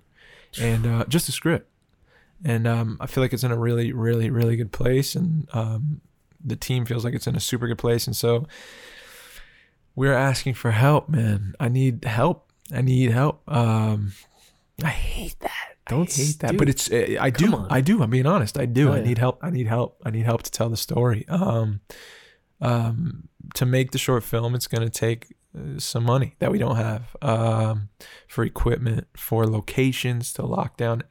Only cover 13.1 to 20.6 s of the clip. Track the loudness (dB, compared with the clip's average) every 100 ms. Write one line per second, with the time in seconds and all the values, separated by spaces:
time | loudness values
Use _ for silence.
13.1 | 4 2 -2 -2 0 2 2 2 0 -4
14.1 | -8 -18 _ _ _ _ -6 -4 -2 -2
15.1 | -4 -6 -8 -10 -10 -12 -16 -4 -2 -2
16.1 | 0 -2 0 0 2 2 2 0 0 0
17.1 | 0 0 2 2 2 0 0 2 2 2
18.1 | 2 2 2 0 -2 0 4 4 4 2
19.1 | 2 2 0 -4 -2 0 0 -2 -6 -6
20.1 | -2 0 0 -2 -2